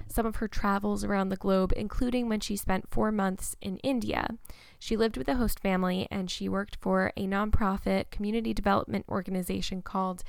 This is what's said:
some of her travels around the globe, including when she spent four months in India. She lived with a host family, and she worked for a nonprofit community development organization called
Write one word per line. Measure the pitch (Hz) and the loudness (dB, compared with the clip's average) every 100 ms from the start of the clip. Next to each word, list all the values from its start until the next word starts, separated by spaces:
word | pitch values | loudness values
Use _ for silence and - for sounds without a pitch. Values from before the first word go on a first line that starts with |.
| - | -4
some | - 220 | 0 0
of | 214 | 0
her | 220 | -2
travels | - 208 196 208 208 208 | 2 2 2 0 0 0
around | 202 190 | 0 0
the | 190 | 0
globe, | 196 190 185 - | 2 4 4 2
including | 214 - 247 247 240 | 0 0 2 2 0
when | 214 | 0
she | - 202 | -2 -2
spent | - 190 - | 0 0 0
four | 240 214 | 2 2
months | 214 190 185 - - | 2 0 0 -6 -8
in | 202 185 | -8 -4
India. | - 262 208 - - 226 - - - - | 0 0 0 0 -2 -4 -10 -18 -20 -16
She | - 220 | -2 2
lived | 226 233 | 2 0
with | 262 | 0
a | 262 | 2
host | 220 - | 2 2
family, | 196 185 180 185 - | 2 2 2 0 -2
and | 202 185 | -4 -4
she | - 190 | -4 -2
worked | 190 202 - | -2 -4 -4
for | 190 190 190 - | 0 2 2 0
a | 196 | -2
nonprofit | 196 208 - 202 196 - 190 - | 0 4 4 4 0 0 0 -2
community | - 202 226 226 | -4 -2 -2 -2
development | 214 202 196 - 208 - | 0 2 2 2 -4 -2
organization | 208 - 185 180 190 180 185 | -4 -2 -4 -2 -2 -2 -4
called | - 190 185 185 | -4 -4 -4 -4